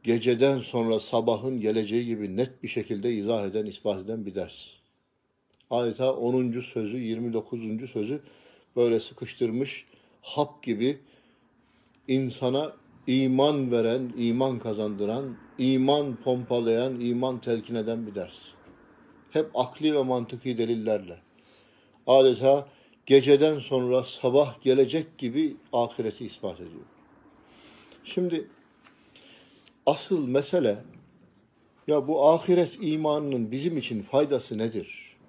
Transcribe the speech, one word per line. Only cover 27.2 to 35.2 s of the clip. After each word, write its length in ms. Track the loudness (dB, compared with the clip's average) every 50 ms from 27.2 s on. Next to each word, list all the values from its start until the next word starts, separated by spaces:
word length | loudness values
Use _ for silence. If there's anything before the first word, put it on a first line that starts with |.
| _ -20 _ _ _ _ -20 -20 -20 -20 -20 -20 -20 -20 -20 -20 -18
Şimdi 440 | -8 -4 -4 -2 -2 -4 -6 -6 -10 -18 _ _ _ _ _ _ -20 _ _ _ _ _ -20 -20 -20 -20 -20 -20 _ _ _ _ -20 _ _ _
asıl 420 | 0 0 0 -2 -4 -4 -2 -2 0
mesele, 500 | -2 -2 0 0 -2 0 2 0 0 -2 -8 -20 -20 -20 -20 _ _ _ _ _ _ _ _ _ _ _ _ _ _ _ _
ya 220 | 0 0 0 0 0
bu 200 | 0 4 6 6
ahiret 500 | 6 6 4 2 4 4 4 0 -2 -6
imanının 720 | -4 -2 -2 0 0 0 0 0 -2 -2 -2 -2 -2 -4
bizim 260 | -4 -4 -4 -2 -4 -4
için 240 | -6 -6 -8 -8
faydası 560 | -6 0 2 2 2 2 0 -2 -2 -6 -6 -4
nedir? 580 | -4 -4 -4 -6 -8 -10 -16 -18 -18 -20 -20 _